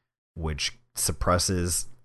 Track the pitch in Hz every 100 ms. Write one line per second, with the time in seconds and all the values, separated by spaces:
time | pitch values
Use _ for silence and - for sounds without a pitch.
0 | _ _ _ - 78 78 - - _ -
1 | - - - 90 - 92 87 - - -